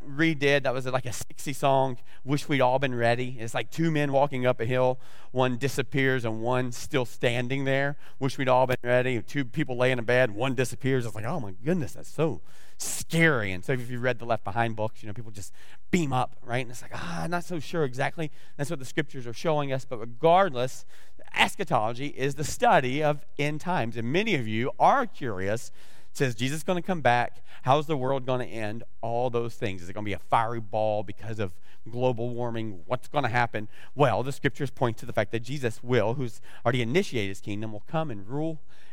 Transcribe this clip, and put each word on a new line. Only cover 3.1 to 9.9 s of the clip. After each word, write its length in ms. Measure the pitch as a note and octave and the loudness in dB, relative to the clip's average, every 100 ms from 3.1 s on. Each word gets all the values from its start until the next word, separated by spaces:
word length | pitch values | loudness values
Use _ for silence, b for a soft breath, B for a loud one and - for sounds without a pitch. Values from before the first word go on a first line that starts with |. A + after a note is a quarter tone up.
| A#2+ B2+ B2+ | 2 0 -4
It's 140 | A2+ | -4
like 160 | C3 A#2 | -4 -4
two 220 | - E3 | 0 2
men 200 | D3+ C#3+ | 2 4
walking 340 | C3+ C#3+ C3+ B2+ | 4 4 2 2
up 140 | B2 | 2
a 60 | A2+ | 2
hill. 340 | B2+ B2+ B2+ B B B | 2 2 2 B B B
One 260 | B2+ B2+ A#2+ | 2 2 2
disappears 680 | C3+ C3+ B2 C#3 C3+ C3 A#2 | 0 -2 0 2 2 2 0
and 160 | A2 | -2
one's 360 | A2+ B2+ B2+ A#2 | 0 0 0 -2
still 280 | - C3 A#2+ | -2 0 0
standing 600 | - B2+ A#2+ B2 C3+ C3+ | 0 0 2 0 0 2
there. 320 | C3+ C#3+ C#3+ B B | 2 0 -2 B B
Wish 180 | C3+ - | -2 0
we'd 100 | C3 | 4
all 200 | B2+ C3 | 4 4
been 100 | B2 | 2
ready. 380 | B2 B2 B2+ A#2+ | 2 4 4 0
Two 240 | - C#3+ B2 | -2 -2 -2
people 320 | - C#3+ B2 | 0 0 2
lay 140 | B2+ | 2